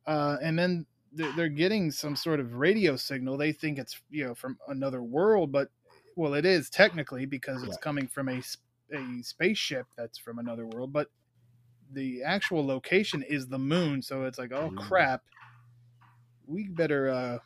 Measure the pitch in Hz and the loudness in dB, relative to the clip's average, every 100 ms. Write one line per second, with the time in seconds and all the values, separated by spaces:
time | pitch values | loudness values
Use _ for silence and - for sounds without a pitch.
0 | - 156 147 143 160 165 180 175 - _ | -2 0 0 0 0 2 2 0 -4 _
1 | _ 151 156 147 165 143 180 214 165 - | _ -6 -4 0 -2 2 2 2 0 -2
2 | 151 143 165 151 120 120 156 220 180 135 | -4 -4 0 0 -2 2 2 4 4 2
3 | - 135 131 139 151 147 156 139 120 - | -4 -4 -2 0 0 0 -4 -4 -8 -14
4 | - 151 131 120 131 135 - 139 135 127 | -10 -6 -6 -6 -10 -10 -8 -4 -2 -2
5 | 120 135 208 214 156 135 - _ _ - | -2 4 6 6 4 2 0 _ _ -20
6 | _ - 151 143 175 180 135 - 147 170 | _ -2 0 4 6 4 4 6 6 4
7 | 143 127 135 135 139 131 127 - 156 143 | -4 -4 -4 -4 -6 -6 -6 -6 -2 -2
8 | 131 - 135 127 - - _ _ - 143 | -2 -4 -4 -4 -6 -12 _ _ -10 -8
9 | 127 123 - - 180 208 - 135 123 - | -6 -8 -8 0 0 2 -2 -4 -6 -10
10 | 117 - - 117 120 117 113 113 131 147 | -10 -12 -12 -8 -6 -6 -8 -6 -4 -2
11 | 151 _ _ _ _ _ _ _ - 135 | -2 _ _ _ _ _ _ _ -12 -6
12 | 135 123 139 196 - 165 139 131 - 196 | -4 -4 -2 0 0 0 0 -2 2 2
13 | 208 151 135 147 127 131 135 170 160 135 | 2 -2 -2 -4 -2 -2 2 2 2 0
14 | - 135 131 127 123 131 156 190 202 185 | -2 -4 -4 -6 -6 -4 -4 -6 2 4
15 | 139 127 _ - - - - _ _ _ | 4 2 _ -20 -20 -20 -20 _ _ _
16 | - _ _ _ - 175 202 170 156 143 | -20 _ _ _ -8 -8 -4 0 2 2
17 | 135 127 123 120 | 2 0 -2 -4